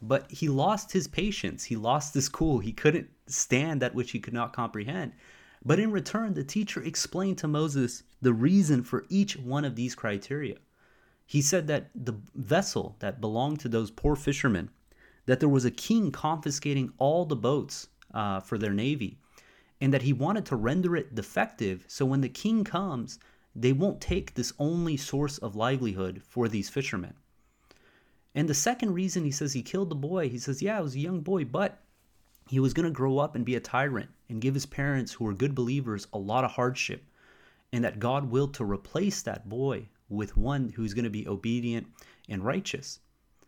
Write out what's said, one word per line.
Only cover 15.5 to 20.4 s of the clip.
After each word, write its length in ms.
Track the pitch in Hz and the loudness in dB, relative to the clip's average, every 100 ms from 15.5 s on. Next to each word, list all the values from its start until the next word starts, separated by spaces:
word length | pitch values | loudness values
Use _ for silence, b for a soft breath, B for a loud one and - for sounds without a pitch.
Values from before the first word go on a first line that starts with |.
| 135 120 | 6 4
a 60 | |
king 400 | 117 - 226 185 | 0 2 2 2
confiscating 800 | - 151 160 147 139 147 143 127 - | 0 -2 -2 -2 -4 0 0 0 2
all 260 | 135 165 165 | 2 4 2
the 100 | 127 | 0
boats, 520 | 120 143 98 - - _ - | 2 2 -2 -8 -14 _ -10
uh, 280 | 110 104 95 | -4 -2 -2
for 180 | - 110 | -2 -2
their 140 | 104 | 0
navy, 440 | 101 131 147 98 - b b b b b b | 0 0 -2 -4 -8 b b b b b b
and 100 | 135 | 2
that 120 | 139 | 4
he 100 | 127 | 4
wanted 320 | 123 151 214 | 2 2 0